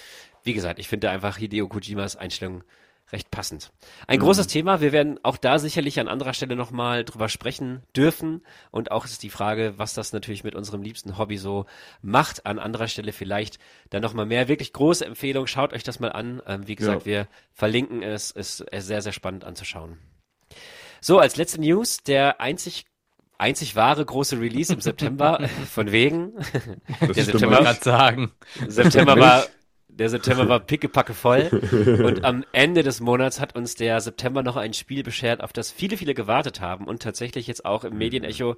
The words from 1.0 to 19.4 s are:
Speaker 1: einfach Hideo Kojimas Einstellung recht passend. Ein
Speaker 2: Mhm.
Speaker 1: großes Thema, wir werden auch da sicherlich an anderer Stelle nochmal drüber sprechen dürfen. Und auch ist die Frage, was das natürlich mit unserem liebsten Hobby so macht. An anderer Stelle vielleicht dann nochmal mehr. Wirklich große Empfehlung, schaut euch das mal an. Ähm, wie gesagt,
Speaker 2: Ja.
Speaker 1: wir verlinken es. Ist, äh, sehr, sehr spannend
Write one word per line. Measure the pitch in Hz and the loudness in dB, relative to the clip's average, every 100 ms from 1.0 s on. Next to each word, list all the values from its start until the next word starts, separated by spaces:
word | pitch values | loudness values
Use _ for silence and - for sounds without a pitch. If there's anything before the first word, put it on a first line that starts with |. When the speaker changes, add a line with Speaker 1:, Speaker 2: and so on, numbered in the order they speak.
| 104 | -2
Speaker 1:
einfach | 95 101 98 | -4 -6 -6
Hideo | 110 104 95 | -6 -4 -6
Kojimas | 104 95 104 98 - | -8 -8 -8 -8 -8
Einstellung | 92 - 95 90 - _ _ _ _ | -12 -10 -10 -12 -16 _ _ _ _
recht | 104 - | -14 -10
passend. | - - 78 - _ - - - | -10 -10 -12 -18 _ -20 -14 -2
Ein | 135 | 2
Speaker 2:
Mhm. | |
Speaker 1:
großes | 160 196 - | 4 4 2
Thema, | 151 175 185 | -2 0 2
wir | 147 | 2
werden | 151 147 139 | 2 0 -2
auch | 127 123 | -4 0
da | 127 151 | 2 0
sicherlich | 151 175 147 143 | 0 -4 -2 -2
an | 110 | -4
anderer | 127 131 | -4 -6
Stelle | - 131 123 | -6 -6 -6
nochmal | 117 120 120 120 113 | -6 -4 -2 -2 -4
drüber | 110 110 | -6 -6
sprechen | - 120 - 127 127 - 131 | -4 -8 -8 -8 -10 -4 2
dürfen. | 151 - 160 165 - - _ | 2 2 -4 -8 -12 -20 _
Und | 110 113 | -8 -4
auch | 110 120 | -4 -6
ist | 113 | -12
die | 107 | -12
Frage, | - 104 110 110 98 | -6 -4 -2 -4 -4
was | 110 | -8
das | - 104 | -8 -8
natürlich | 107 - 98 | -8 -8 -10
mit | 107 - | -10 -10
unserem | 101 101 | -10 -10
liebsten | 104 113 101 95 | -12 -12 -10 -6
Hobby | 104 101 | -6 -6
so | 98 101 95 - - _ | -6 -6 -8 -14 -20 _
macht. | 98 123 151 - 104 | 0 0 0 -4 -8
An | 104 | -8
anderer | 107 113 110 | -6 -6 -6
Stelle | - 104 | -8 -10
vielleicht | - 95 101 107 - _ _ _ | -10 -6 -6 -6 -12 _ _ _
dann | 101 | -6
nochmal | 110 113 107 | -4 -4 -2
mehr. | 120 127 | 0 0
Wirklich | 151 147 | -2 -4
große | - 151 170 85 | 0 2 2 -2
Empfehlung, | 113 135 135 131 | -8 -4 -4 -4
schaut | 131 143 | -2 -4
euch | 123 | -4
das | 127 123 | -10 -8
mal | 117 | -6
an. | - 117 127 - | -6 -8 -10 -10
Ähm, | 98 98 | -10 -8
wie | 104 | -4
gesagt, | 107 98 | -2 -2
Speaker 2:
Ja. | 101 | -2
Speaker 1:
wir | 104 101 _ _ | -4 -6 _ _
verlinken | - 107 117 135 117 | -4 0 0 -2 -6
es. | 98 107 - | -8 -8 -10
Ist, | 101 98 - - | -10 -12 -12 -12
äh, | 101 | -10
sehr, | 95 107 | -6 -6
sehr | 101 | -6
spannend | - 92 95 | -8 -10 -10